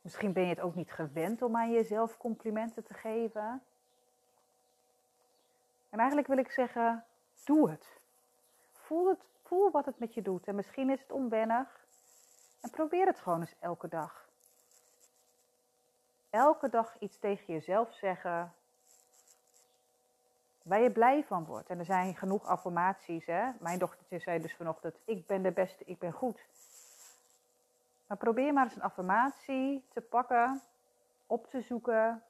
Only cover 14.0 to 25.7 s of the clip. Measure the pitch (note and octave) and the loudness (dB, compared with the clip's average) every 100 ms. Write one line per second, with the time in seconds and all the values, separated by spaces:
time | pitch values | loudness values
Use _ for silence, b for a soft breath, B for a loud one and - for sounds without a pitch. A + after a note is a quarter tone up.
14 | D#3+ - - _ _ _ _ - _ _ | -8 -12 -20 _ _ _ _ -20 _ _
15 | _ _ _ _ _ _ _ _ _ _ | _ _ _ _ _ _ _ _ _ _
16 | _ _ _ G#3+ C#4 D4+ C#4 A#3 A3+ - | _ _ _ 4 4 4 2 0 -2 -6
17 | G3+ - G#3 G3 - D#3+ D3+ F#3+ A#3 - | -14 -4 -2 -2 -4 -6 0 0 0 -2
18 | G3 F3 F3+ E3+ F3 _ _ _ _ _ | -4 -4 -4 -4 -6 _ _ _ _ _
19 | _ _ _ _ _ _ _ _ _ _ | _ _ _ _ _ _ _ _ _ _
20 | _ _ _ _ _ _ - G3 A#3+ G#3+ | _ _ _ _ _ _ 0 4 4 6
21 | F#3+ C#4+ C#4+ F#3 D#3+ A2 - F3 F3 F#3+ | 4 4 0 -4 -6 -10 -8 -8 -2 0
22 | F#3 F#3 F#3+ G3 - F3 - F3 F3+ G3 | 0 -4 -2 -2 0 -2 -2 0 0 -2
23 | - E3+ - E3+ B3 A#3 E3+ F3+ F3+ - | -8 -10 -4 -2 -2 -4 -6 -2 -4 -6
24 | _ F3 F3 E3+ D#3+ - E3 D#3+ E3+ - | _ -10 -4 -4 -4 -10 -8 -6 -8 -12
25 | - A3 E3 G3 F#3 F3+ F#3 | -8 -8 -2 0 0 0 -2